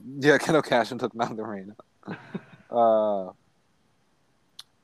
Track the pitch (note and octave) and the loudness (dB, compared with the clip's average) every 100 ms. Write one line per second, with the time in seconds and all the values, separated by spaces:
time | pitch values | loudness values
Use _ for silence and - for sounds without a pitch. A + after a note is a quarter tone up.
0 | A2 C#3 C#3 C3+ - D#3 - B2+ A2 A#2+ | 2 0 4 4 4 0 2 0 0 -4
1 | A#2+ A2+ A#2+ A2 A2 G2+ F#2+ G#2+ - _ | -6 -4 -6 -6 -10 -10 -12 -18 -20 _
2 | - - - - - - _ A#2+ A#2 A2 | -14 -14 -12 -16 -16 -20 _ 2 4 4
3 | G#2+ G2+ F#2 - _ _ _ _ _ _ | 2 -2 -6 -14 _ _ _ _ _ _
4 | _ _ _ _ _ - - _ | _ _ _ _ _ -20 -20 _